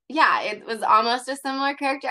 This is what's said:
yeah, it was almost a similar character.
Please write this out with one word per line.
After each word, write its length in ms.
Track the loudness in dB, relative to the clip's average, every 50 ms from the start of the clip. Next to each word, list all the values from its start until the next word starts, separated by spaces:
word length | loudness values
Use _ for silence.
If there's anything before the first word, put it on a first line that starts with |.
| _
yeah, 340 | -4 2 4 4 4 4 2
it 240 | 0 -4 -6 -8 -8
was 160 | -8 -6 -2
almost 480 | 2 4 4 4 4 2 0 -2 -2 -6
a 60 | -8
similar 400 | -6 -6 -6 -4 -2 -2 -2 -2
character. 340 | -2 -2 -2 -2 -2 -4 -2